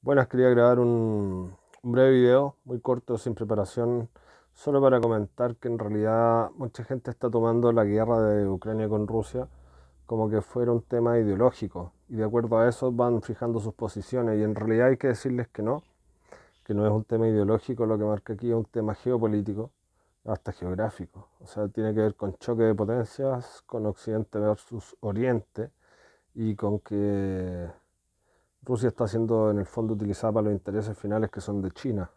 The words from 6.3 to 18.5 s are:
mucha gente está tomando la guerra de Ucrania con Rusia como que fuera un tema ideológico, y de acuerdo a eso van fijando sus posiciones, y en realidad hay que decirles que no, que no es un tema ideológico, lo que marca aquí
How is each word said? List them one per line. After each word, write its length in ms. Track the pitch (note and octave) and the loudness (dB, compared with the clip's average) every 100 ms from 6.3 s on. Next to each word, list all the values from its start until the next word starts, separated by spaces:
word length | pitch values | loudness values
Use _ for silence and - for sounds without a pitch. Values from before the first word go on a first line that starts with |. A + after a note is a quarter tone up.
| A#2 A2+ - | 4 0 -6
mucha 260 | C3 - | -12 -10
gente 300 | A#2 C3 - | -8 -8 -8
está 180 | B2 B2 | -6 -2
tomando 400 | A#2 A2+ A#2 A#2+ | 0 2 4 4
la 140 | A#2 | 4
guerra 360 | G#2 G#2 A2+ A#2 | 2 2 2 2
de 280 | A2 G#2 G2+ | 4 2 0
Ucrania 400 | F#2+ G#2+ A2 G#2+ | -2 -4 -4 -2
con 180 | G#2+ G#2 | -2 -2
Rusia 400 | A2 G#2 B2+ B2+ - - _ _ _ | -4 -4 -6 -10 -14 -20 _ _ _
como 240 | _ A2+ A2 | _ -4 0
que 120 | G#2+ | -2
fuera 320 | - - A#2+ | -4 -2 0
un 100 | A#2 | 0
tema 380 | - A#2+ A#2 A#2 | 0 0 2 2
ideológico, 720 | G#2+ G2 B2 - G2+ F2 F2 _ _ | 2 2 2 0 -10 -8 -12 _ _
y 80 | A2 | -4
de 80 | |
acuerdo 340 | G#2+ A#2 A#2 A2+ | -2 0 2 4
a 100 | A#2 | 4
eso 220 | A#2 C3 | 2 -2
van 320 | A#2+ B2 A#2+ | 0 2 0
fijando 380 | - A#2 A#2 A#2 | -2 -8 -4 -4
sus 140 | G#2+ | -6
posiciones, 680 | - A2+ G#2 F#2+ B2+ A#2 G#2+ | -8 -8 -8 -6 -4 0 0
y 20 | |
en 140 | G#2+ G#2+ | 0 -2
realidad 320 | G#2+ A2 B2 | 0 4 4
hay 80 | C3 | 4
que 100 | C#3 | 0
decirles 400 | A#2 C3+ B2 A#2+ | -2 -4 -4 -6
que 160 | - | -6
no, 220 | A2 C#3+ - _ _ _ _ - _ _ | -4 -4 -6 _ _ _ _ -20 _ _
que 100 | _ | _
no 100 | G2+ | 0
es 60 | G#2+ | 2
un 140 | G#2+ | 0
tema 240 | A2 A2+ A2+ | 0 0 2
ideológico, 580 | A2 G2+ A2 - A#2+ A2+ | 2 2 0 -2 -4 -2
lo 100 | G#2+ | 0
que 80 | |
marca 280 | G#2+ G#2 - | 0 -4 -6
aquí 180 | G#2 A#2+ | -8 -2